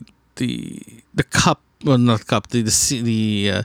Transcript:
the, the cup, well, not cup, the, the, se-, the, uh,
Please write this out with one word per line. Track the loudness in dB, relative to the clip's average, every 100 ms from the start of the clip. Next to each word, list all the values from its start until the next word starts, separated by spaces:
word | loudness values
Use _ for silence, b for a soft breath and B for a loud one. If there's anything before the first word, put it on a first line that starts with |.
| -12 _ _ -8
the, | -6 -6 -10 -16 -20 -20 _
the | -4
cup, | -2 2 2 0 _ _
well, | 0 4
not | 4 2 0
cup, | -4 -2
the, | -2
the, | 0
se-, | 0 0 -2
the, | -2 0 0 0 0
uh, | -2